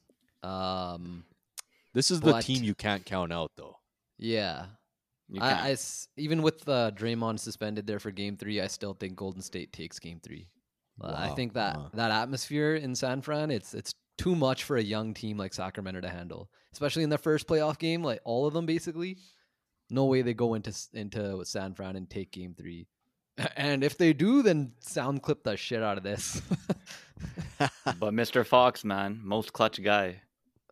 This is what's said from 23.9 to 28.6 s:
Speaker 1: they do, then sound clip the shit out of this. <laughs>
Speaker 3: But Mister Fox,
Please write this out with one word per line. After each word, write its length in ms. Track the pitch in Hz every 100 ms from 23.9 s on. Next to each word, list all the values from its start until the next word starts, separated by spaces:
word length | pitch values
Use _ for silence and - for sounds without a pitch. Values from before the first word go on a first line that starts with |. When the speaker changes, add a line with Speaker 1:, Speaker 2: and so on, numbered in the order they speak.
| -
Speaker 1:
they 160 | 170
do, 300 | 143 190 277
then 300 | 220 156 131 -
sound 420 | - 151 131 139
clip 220 | - 147
the 120 | 113 98
shit 260 | - 117
out 160 | 107 98
of 60 |
this. 380 | 95 107 - - -
<laughs> 1500 | 190 - - - - - - - - - - 139 - - 87
Speaker 3:
But 160 | 107
Mister 300 | 110 117 127
Fox, 400 | 113 127